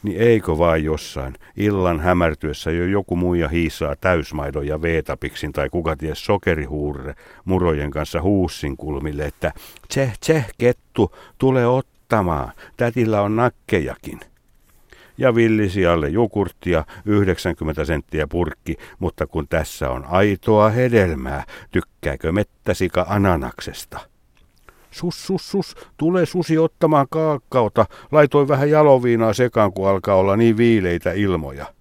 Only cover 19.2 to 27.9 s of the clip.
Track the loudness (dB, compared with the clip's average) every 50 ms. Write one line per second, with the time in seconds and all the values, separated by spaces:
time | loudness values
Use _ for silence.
19.2 | -8 -6 -4 -8 -6 -2 -2 -4 -4 -4 -8 -6 -6 -6 -6 -6 -8 -2 0 2
20.2 | 2 2 0 -2 0 2 4 4 4 4 2 0 0 2 4 2 2 2 0 -4
21.2 | -6 -8 -8 -8 -10 -12 -18 -20 -20 -4 -4 -4 -4 _ _ _ -8 -8 -6 -4
22.2 | -4 -2 -2 -2 -2 _ _ _ _ -4 -2 -2 -2 -2 0 -2 -2 0 0 2
23.2 | 2 2 2 2 -2 -6 -10 -12 -14 -14 -14 -14 -16 _ -16 -18 -18 _ _ _
24.2 | _ _ _ _ _ _ _ _ _ -20 _ _ _ _ -14 -8 -6 -6 -6 -8
25.2 | -6 -6 -6 -6 -4 -4 -4 -4 -4 -4 -12 -20 -20 -20 _ -2 0 0 2 2
26.2 | 0 0 0 -4 0 0 2 2 2 0 _ _ 2 4 4 2 2 2 -2 -2
27.2 | 0 0 -2 -4 _ _ 0 0 0 2 _ 2 0 0